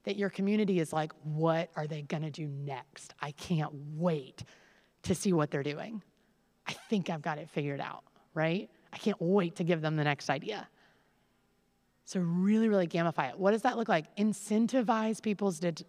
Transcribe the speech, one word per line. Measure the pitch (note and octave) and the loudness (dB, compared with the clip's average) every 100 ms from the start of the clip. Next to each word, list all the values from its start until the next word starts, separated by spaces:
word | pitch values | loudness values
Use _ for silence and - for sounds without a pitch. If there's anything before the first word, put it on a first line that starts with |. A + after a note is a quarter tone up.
that | - G3+ | -6 -2
your | G3+ | -2
community | - G3 G#3+ G#3 F#3 | 0 2 4 4 2
is | D#3 | 2
like, | D#3 D#3 - | 0 -2 -4
"What | D3+ D3+ E3 E3 E3+ - | -6 0 2 2 0 -4
are | D3+ | -6
they | D#3 | -6
gonna | D3 D#3+ D#3 | -4 -4 -4
do | C#3+ D3+ | -6 -8
next? | C#3 C#3+ C3 - - - - | -6 -8 -8 -12 -18 -20 -10
I | C#3+ | -10
can't | - - D#3+ D3+ D3 D3 D3+ | -8 -2 -2 -2 -6 -10 -2
wait | F3+ D#3 C3 - - - _ _ _ _ | 0 0 -4 -16 -20 -20 _ _ _ _
to | - | -2
see | F3 G3+ | 0 2
what | F3 D3 | 2 2
they're | D3 | 0
doing. | C#3+ D3 - A3 - _ _ _ _ _ - | -4 -6 -8 -12 -14 _ _ _ _ _ -12
I | |
think | - - G#3+ E3 | -12 -2 0 0
I've | E3 | -4
got | D#3 D3+ | -4 -6
it | E3 | -6
figured | - C#3+ C#3 | -4 -2 -2
out," | - - - _ _ | -6 -8 -14 _ _
right? | D#3 D#3+ F3+ A3 _ _ | 0 2 0 -4 _ _
"I | - | -6
can't | A3 - | -2 0
wait | E3+ G3 F3 - | 2 4 2 0
to | |
give | E3+ E3 | 0 2
them | D#3 D#3 | 2 2
the | |
next | D3 C#3+ - | 2 0 0
idea." | C#3 G3 G#3 - _ _ _ _ _ _ _ _ _ _ _ _ _ | -2 -4 -8 -10 _ _ _ _ _ _ _ _ _ _ _ _ _
So | - F#3+ | -8 -2
really, | F3 F3 F#3+ A3 A3+ | 0 2 4 4 4
really | G3+ E3+ | 4 2
gamify | F3 E3+ D#3+ C#3 | 2 0 0 -2
it. | - | 2
What | F#3+ | 4
does | A3 | 4
that | B3+ A#3+ | 2 0
look | A3+ | 2
like? | F3 D3+ - | 2 0 0
Incentivize | G#3+ G3 - G#3+ A#3 C4 A3 A3+ A3 A3 | 0 0 0 2 4 2 2 2 0 -2
people's | A3 G3+ G3+ D#3 | -2 0 0 0
de-, | F3 D#3 | -2 -4